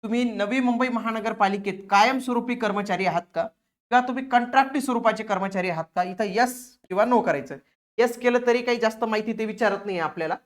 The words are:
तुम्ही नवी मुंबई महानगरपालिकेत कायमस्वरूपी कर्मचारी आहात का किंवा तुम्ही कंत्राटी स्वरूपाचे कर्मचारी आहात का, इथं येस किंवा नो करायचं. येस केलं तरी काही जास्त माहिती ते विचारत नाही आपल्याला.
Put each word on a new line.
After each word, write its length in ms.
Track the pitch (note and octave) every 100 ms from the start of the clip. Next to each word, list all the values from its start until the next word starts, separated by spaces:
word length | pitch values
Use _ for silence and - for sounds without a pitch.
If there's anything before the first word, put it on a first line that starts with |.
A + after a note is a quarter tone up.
तुम्ही 200 | A3 A#3+ B3
नवी 340 | G#3 G3+ B3+
मुंबई 280 | B3 A#3+ B3+
महानगरपालिकेत 880 | A#3+ A3+ A3 A3 A3 G3 G3+ G3+ F#3 -
कायमस्वरूपी 640 | G3+ A3+ C4 B3+ A#3+ A#3+ A#3+
कर्मचारी 500 | A3 G3+ G3+ F3+ F#3+
आहात 160 | E3 -
का 80 | E3
किंवा 600 | E3+ _ _ _ _ B3 B3+
तुम्ही 160 | B3+ C4
कंत्राटी 540 | A#3+ A#3+ C4 C4+ C#4
स्वरूपाचे 440 | C4 A#3+ A#3+ G#3
कर्मचारी 460 | G#3+ G3 G3 F#3+ F#3
आहात 140 | D#3+ D#3+ -
का, 60 |
इथं 220 | F3+ F#3 G#3+
येस 520 | F#3 B3 B3 - _ _
किंवा 160 | F#3
नो 160 | A3+ A#3+
करायचं. 340 | F#3 D3 C#3+ C#3 _ _ _ -
येस 200 | B3+ A#3+
केलं 280 | A#3+ A#3+ A#3+
तरी 160 | A#3+
काही 160 | A#3+ A#3+
जास्त 260 | A3 A3
माहिती 340 | A3+ G#3+ A3 G#3+
ते 60 | A3
विचारत 400 | G#3+ A3 G3 G3+
नाही 120 | F#3
आपल्याला. 360 | D#3 D#3+ D#3+ F3+